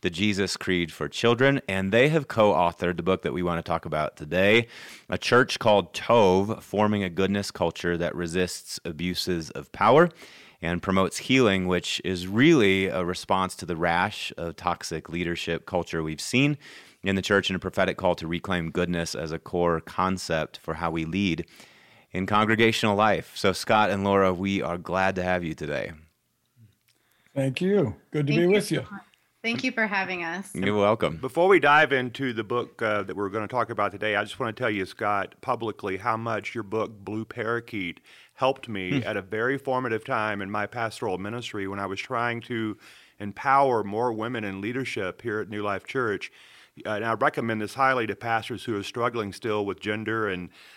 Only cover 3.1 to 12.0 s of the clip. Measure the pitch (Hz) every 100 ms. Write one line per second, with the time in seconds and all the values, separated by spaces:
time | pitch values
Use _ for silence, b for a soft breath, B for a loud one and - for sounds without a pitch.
3.1 | 92 - 87 87 85 85 85 85 76 76
4.1 | - 76 87 98 113 113 B B B B
5.1 | 92 - 123 127 - 117 104 85 - -
6.1 | 120 98 92 101 110 - 98 104 104 95
7.1 | 85 95 101 101 - 85 - 87 85 85
8.1 | 76 87 85 90 - - - - 78 87
9.1 | 87 - 87 80 - 71 - 104 139 175
10.1 | B B B B B 82 87 90 95 92
11.1 | - - 131 120 95 90 90 - -